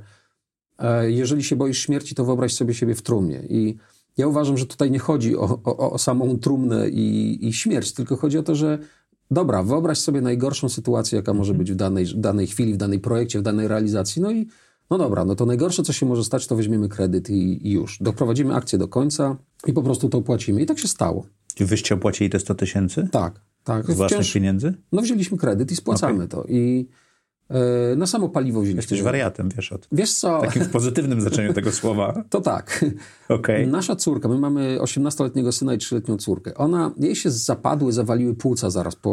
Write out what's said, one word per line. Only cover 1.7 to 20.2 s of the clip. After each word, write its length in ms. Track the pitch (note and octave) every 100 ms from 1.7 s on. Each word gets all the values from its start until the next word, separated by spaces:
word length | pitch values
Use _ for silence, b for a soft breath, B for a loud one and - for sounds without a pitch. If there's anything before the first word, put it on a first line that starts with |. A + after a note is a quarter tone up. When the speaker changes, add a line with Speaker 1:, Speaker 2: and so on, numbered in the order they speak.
| B2+
Speaker 1:
śmierci, 360 | - C#3+ C#3+ -
to 100 | B2+
wyobraź 280 | B2 B2 -
sobie 180 | A#2+
siebie 220 | A#2 A#2+ A2
w 60 |
trumnie”. 420 | - A2+ F2 C2 -
I 260 | A2+ G#2+ A2 b b b -
ja 100 | C#3+
uważam, 300 | D3 C#3+ C3+
że 80 | C3
tutaj 260 | - C#3+
nie 80 | C3+
chodzi 380 | - D3 A#2 -
o, 220 | G2+ B2
o, 280 | B2 - B2+
o 60 | A#2+
samą 420 | - B2 B2+ B2
trumnę 500 | C#3 C3+ B2+ A2 G#2+
i, 580 | A2 G#2+ G#2+ G#2+ A2 A#2
i 60 |
śmierć, 380 | A#2 A3 D#3 G#2
tylko 240 | - A#2+ C3+
chodzi 220 | D3+ D3+
o 60 |
to, 120 | D3+ D3
że 240 | D#3 D3+ B B B _ -
dobra, 320 | C3+ E3+ G#2
wyobraź 340 | F#2+ D3 E3 D3
sobie 220 | - C#3
najgorszą 480 | B2 A#2+ C3+ C#3 C3
sytuację, 460 | - B2 A#2 - A2
jaka 180 | -
może 180 | G#2 G2+
Speaker 2:
Mhm. 60 | F#2
Speaker 1:
być 140 | F#2
w 40 | F#2
danej, 300 | G2 F#2+ F#2
w 80 | G#2+
danej 280 | G#2+ G2+ G2
chwili, 260 | - A#2
w 40 | G2+
danej 220 | G2+ G2
projekcie, 400 | A#2 A#2 A#2+ G#2
w 40 |
danej 240 | G#2 G#2 G#2+
realizacji. 540 | G#2+ G#2+ G#2 F#2+ D#3+
No 100 | G3+
i 160 | A3+ A3 B B B B
no 80 | F#3
dobra, 280 | C#3 G2 F2+
no 100 | G2+
to 100 | A#2+
najgorsze, 380 | B2 F3 F3
co 100 | D3
się 120 | - C3+
może 180 | A#2+
stać, 240 | G#2+ C3 -
to 80 | A2+
weźmiemy 340 | G#2+ A2 G2+
kredyt 400 | G#2 F#2+ F#2 F2+
i, 380 | G2 F#2 - G#2
i 40 |
już. 260 | G2 E2 -
Doprowadzimy 540 | G#2 A2 A#2+ B2 C3+ A#2+
akcję 240 | - G2
do 80 | F2+
końca 500 | B2 C#3+ D3 C#3 C3+ _ _ -
i 60 |
po 100 | C3+
prostu 260 | C3 E3+ C#3
to 80 |
opłacimy. 440 | B2